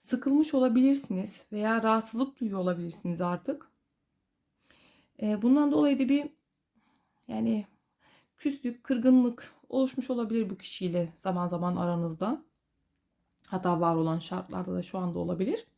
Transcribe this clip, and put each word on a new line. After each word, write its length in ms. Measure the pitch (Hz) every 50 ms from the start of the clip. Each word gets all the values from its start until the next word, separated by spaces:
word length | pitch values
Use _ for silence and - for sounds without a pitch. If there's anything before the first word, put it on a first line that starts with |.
sıkılmış 520 | - - 254 247 - 277 277 294 311 302 285
olabilirsiniz 920 | 262 254 254 226 254 254 277 277 277 - - 190 185 202 214 - - - -
veya 320 | 214 208 214 220 226 226 214
rahatsızlık 560 | 220 220 226 220 - 226 233 262 269 - -
duyuyor 200 | 240 208 196 190
olabilirsiniz 600 | 180 180 175 170 175 170 170 - - 175 170 165
artık. 500 | 180 175 175 175 - - 302 - - _ _ _ _ _ _ _ _ _ _ _ _ _ _ _ _ _ _ _ _ _ _ _ _ _ _ _ _ _ _ -
E, 200 | 214 214 214 202
bundan 300 | 220 247 262 294 294 285
dolayı 280 | 302 302 294 285 269 262
da 100 | 262 233
bir, 200 | 277 285 285 294 _ _ _ _ _ _ _ _ _ _ _ _ _ _ _ _ _ _ _
yani, 400 | - 220 220 226 226 220 214 202 - _ _ _ _ _ _ _ _ _ _ _ _ _
küslük, 460 | _ - 285 277 - - 240 240 - _
kırgınlık 680 | - 262 233 226 262 254 254 247 240 233 - - - - _ _ -
oluşmuş 400 | - 262 269 262 - 269 233 -
olabilir 400 | 254 240 233 208 226 226 220 190
bu 80 | 190
kişiyle 520 | - - - - - 185 180 170 175 170 165 -
zaman 320 | - - 190 180 180 175
zaman 280 | 175 180 170 175 180 180
aranızda. 680 | 175 175 175 175 170 170 165 160 160 185 214 294 311 - _ _ _ _ _ _ _ _ _ _ _ _ _ _ _ _ _ _ _ _
Hatta 340 | - 190 185 180 180 175 165
var 140 | 175 170 165
olan 240 | 160 160 160 165 165
şartlarda 540 | - - 185 185 185 - - 185 180 185 180
da 100 | 180 175
şu 140 | - -
anda 220 | 190 180 175 170 175
olabilir. 480 | 170 170 180 170 190 240 392 453 - _ _